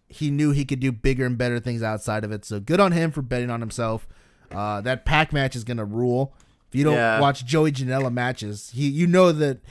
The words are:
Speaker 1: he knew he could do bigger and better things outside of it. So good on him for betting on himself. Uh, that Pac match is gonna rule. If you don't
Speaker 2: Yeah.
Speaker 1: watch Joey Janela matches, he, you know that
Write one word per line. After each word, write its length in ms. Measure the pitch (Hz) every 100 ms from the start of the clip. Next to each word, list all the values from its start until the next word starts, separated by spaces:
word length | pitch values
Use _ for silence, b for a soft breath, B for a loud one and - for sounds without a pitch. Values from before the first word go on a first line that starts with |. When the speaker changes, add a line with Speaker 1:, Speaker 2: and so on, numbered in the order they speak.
| _
Speaker 1:
he 220 | - 151
knew 220 | 143 151
he 140 | 143 135
could 140 | 131
do 120 | 131
bigger 340 | 110 139 131 127
and 120 | 120
better 220 | 123 120
things 220 | 120 117
outside 420 | 110 110 - 107
of 80 | 107
it. 140 | 107 -
So 140 | 104
good 200 | 107 180
on 120 | 190
him 200 | 170 165
for 100 | 151
betting 260 | 120 123 123
on 120 | 117
himself. 460 | 113 - 113 110 - b b b b
Uh, 300 | 95 104 104
that 240 | 113 127 -
Pac 280 | 156 156
match 220 | 147 135 123
is 80 |
gonna 220 | 110 117 104
rule. 500 | 110 123 123 139 b b b _
If 80 | 131
you 80 |
don't 100 | 151
Speaker 2:
Yeah. 260 | 120 113 110
Speaker 1:
watch 260 | 139 135 123
Joey 260 | 156 156
Janela 420 | 135 127 131 131
matches, 580 | 123 123 123 107 104 -
he, 140 | 123 143
you 200 | 143 175
know 240 | 180 180
that 280 | 156 151 185 B